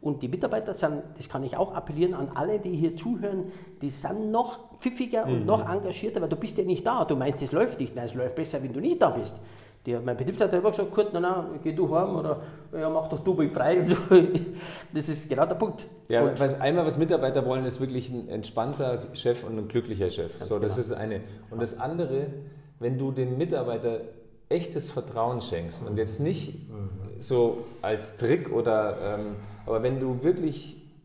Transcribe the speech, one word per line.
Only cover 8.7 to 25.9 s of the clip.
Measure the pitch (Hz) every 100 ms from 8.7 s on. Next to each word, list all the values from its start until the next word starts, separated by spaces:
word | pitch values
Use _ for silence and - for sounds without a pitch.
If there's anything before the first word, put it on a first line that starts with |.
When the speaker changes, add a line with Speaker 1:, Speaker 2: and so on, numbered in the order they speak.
Speaker 1:
du | 123
nicht | 233 349
da | 170
bist. | 117 104 - - - - - -
Der, | 120
mein | 120 120
Betriebsleiter | 135 190 208
hat | 180
immer | 202
gesagt, | - 202
„Kurt, | - 208
na, | 170
na, | 180 185 165 156
geh | 156
du | 156 165
heim | 156 190 185
oder, | 160 147 - - -
ja, | 160 156
mach | 156 160
doch | -
du, | 190
bin | 170 151
frei.“ | - 131 180
<laughs> |
Und | 165
so. | 175 - 185 180 180 - - - - -
Das | 156 147
ist | 147 -
genau | 131 165
der | 180
Punkt. | 220 - - - -
Speaker 2:
Ja, | -
Speaker 1:
Und | 139 -
Speaker 2:
was, | 135 -
einmal, | 139 170 156
was | 139
Mitarbeiter | 160 165 135 131 123
wollen, | 131 131
ist | 120
wirklich | 131 127 123
ein | 123 -
entspannter | 107 107 - 117 143 135 120 -
Chef | - 123 120
und | - 110
ein | 104
glücklicher | 120 117 104 92
Chef. | 85 82 -
Speaker 1:
Ganz | 95
Speaker 2:
So, | 107
das | 104 104
Speaker 1:
genau. | 113
Speaker 2:
ist |
eine. | 120 110 110 107 - -
Und | 113
das | 117 -
andere, | 127 170 160 135 143 - - - - -
wenn | 117 127
du | 135
dem | 131 127 127
Mitarbeiter | 175 151 120 113 120 113 113 - - - -
echtes | 165 165 151 139
Vertrauen | - 123 113 117 123
schenkst | - 85 85 -
und | -